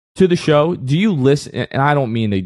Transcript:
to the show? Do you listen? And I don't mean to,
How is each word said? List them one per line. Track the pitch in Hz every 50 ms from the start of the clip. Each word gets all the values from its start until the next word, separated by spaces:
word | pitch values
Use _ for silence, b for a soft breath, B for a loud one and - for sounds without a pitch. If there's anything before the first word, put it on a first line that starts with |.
| _ _ _
to | - 190 185
the | 175
show? | 170 - - 151 147 147 165 180
Do | - - 127 139
you | 160 196 220 196
listen? | 147 127 135 143 147 - - -
And | - 123 - - - 135
I | 143 147
don't | 143 135 117 110
mean | 117 113 107
to, | 101 98 92